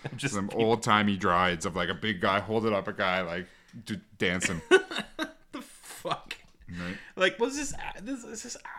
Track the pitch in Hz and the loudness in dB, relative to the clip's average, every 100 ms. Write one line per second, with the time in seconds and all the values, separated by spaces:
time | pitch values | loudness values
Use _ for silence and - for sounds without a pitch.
0 | 135 127 139 104 101 113 113 117 120 107 | -10 -6 -4 -2 -2 2 2 4 4 6
1 | 104 95 95 87 92 85 95 87 87 92 | 6 4 4 6 4 2 -2 0 -2 -2
2 | 110 92 104 98 101 110 110 101 95 104 | -4 0 2 2 2 0 2 0 -2 0
3 | 98 92 87 87 90 - - 117 - 98 | 2 2 0 -4 -8 -14 -20 -16 -10 -10
4 | - - 98 90 - 85 - 381 - - | -10 -2 0 2 0 -4 4 4 4 -6
5 | - - 302 - _ 285 - - - - | -8 -8 -8 -10 _ -14 -14 -18 -18 -10
6 | 160 147 - - - - - 87 87 101 | -6 -6 -6 -14 -16 -20 -12 -8 -6 -8
7 | - - 190 185 254 277 285 - - - | -8 2 2 4 -2 -2 -4 -6 -8 -8
8 | 208 269 226 220 247 - - | -8 -8 -8 -12 -12 -12 -14